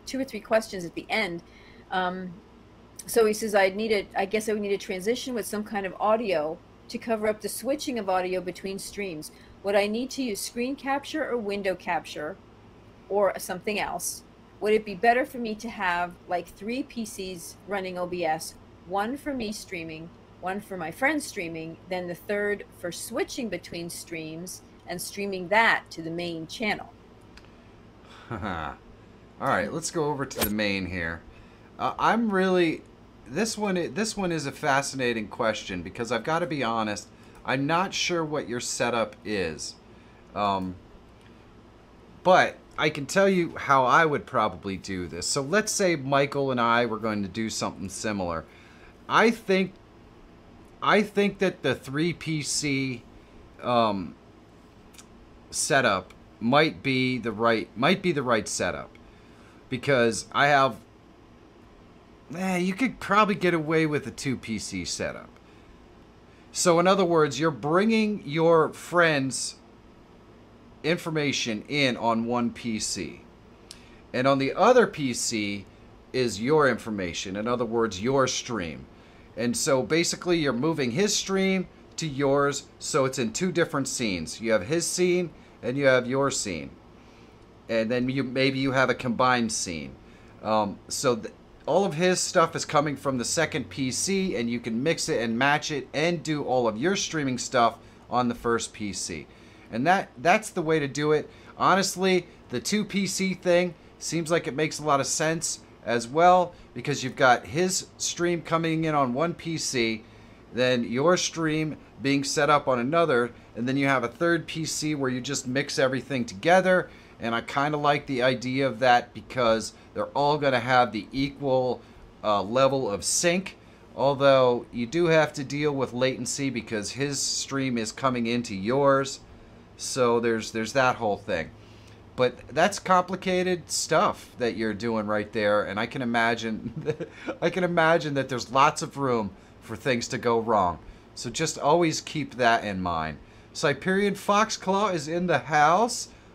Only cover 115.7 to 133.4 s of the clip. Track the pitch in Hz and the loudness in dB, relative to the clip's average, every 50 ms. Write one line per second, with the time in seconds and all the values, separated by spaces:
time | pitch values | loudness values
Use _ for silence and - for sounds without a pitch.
115.7 | - 151 139 127 135 123 - - 139 127 113 - 92 95 - 160 180 190 175 185 | 0 2 2 2 2 -2 -4 -4 -4 -4 -4 -4 -6 -2 4 4 6 6 6 4
116.7 | 185 180 - - - - - - - - 92 117 117 117 113 - - 143 139 151 | 4 2 2 -2 -10 -20 -20 -20 -12 -8 -4 -2 -2 -2 -4 -2 -2 -2 0 0
117.7 | 151 147 147 147 147 143 147 - 139 120 123 135 127 110 120 127 127 135 139 131 | 0 2 2 2 2 2 0 -4 0 2 2 2 2 0 -2 -2 0 0 0 0
118.7 | 117 110 131 123 120 120 - - - 110 95 - - 127 120 113 113 110 107 - | 0 4 6 6 6 6 4 0 -10 -16 -14 -6 -2 2 4 4 4 2 0 -4
119.7 | - - - - - 107 104 - - 135 143 143 151 147 143 139 127 120 113 127 | -12 -16 -20 -10 -6 -6 -6 -2 0 2 2 4 2 2 2 2 2 2 2 4
120.7 | 131 123 123 110 104 107 90 - - 135 139 143 139 - 143 135 131 127 127 127 | 6 6 4 4 0 -6 -8 -6 -4 -4 -4 -4 -4 -4 -2 0 2 2 2 0
121.7 | 113 - - - - - - - - - - 107 104 101 92 101 117 131 135 135 | -2 -6 -8 -16 -20 -20 -20 -20 -14 -4 0 0 2 2 0 0 2 4 4 4
122.7 | 139 135 127 104 101 92 85 - - - - 175 170 190 185 - - - - - | 4 2 -2 -2 -4 -4 -2 -2 0 2 2 2 2 0 -2 -6 -12 -18 -20 -20
123.7 | - - - - - - 127 139 143 127 139 139 135 131 131 123 123 120 - - | -20 -20 -20 -12 -4 0 2 2 2 4 6 6 8 8 6 6 4 2 -2 -6
124.7 | - 120 120 113 - 165 175 165 160 156 151 - - 147 139 117 135 143 151 151 | -6 -6 -4 -2 0 2 4 4 6 4 4 2 0 -6 -8 -6 -4 -2 -2 0
125.7 | 143 135 127 - 117 123 131 131 127 - 127 - - - 139 135 117 120 - - | 0 -2 -2 -2 0 0 0 0 0 -2 -6 -6 -4 -4 -4 -4 -4 -6 -6 -4
126.7 | 117 104 101 101 - 120 139 147 139 131 - - - - - - 139 135 135 131 | -4 -4 -4 -6 -4 -4 -4 -4 -2 -2 -4 -2 -4 -4 -4 -4 -4 -2 -2 -2
127.7 | 120 117 110 107 - - 135 131 123 123 117 113 120 120 117 117 104 95 95 110 | -2 -2 -4 -6 -4 -2 0 0 0 0 0 0 -2 -2 -2 -4 -6 -4 -2 0
128.7 | 127 143 139 139 135 135 139 135 - - - - - - - - - - - - | 2 4 4 4 4 4 2 -2 -8 -12 -16 -20 -20 -20 -20 -20 -20 -20 -20 -20
129.7 | - - - - - 135 123 117 117 117 117 117 113 113 107 - - 113 110 110 | -16 -12 -10 -4 0 2 4 4 4 4 4 2 0 0 -2 -4 -4 -4 -4 -2
130.7 | - 135 127 127 120 113 117 104 98 95 - - 95 82 78 - - - - - | 0 2 2 2 2 0 0 -2 -2 -2 -2 -2 -2 -2 -2 -6 -10 -18 -20 -20
131.7 | - - - - - - - - - - 127 123 123 - - - 120 147 175 202 | -20 -20 -20 -20 -20 -20 -20 -8 0 0 0 0 0 -4 -14 -4 0 2 2 2
132.7 | 202 - - - 185 180 180 185 190 185 - 190 180 180 | 2 0 2 4 4 4 4 2 -4 -4 -2 0 0 0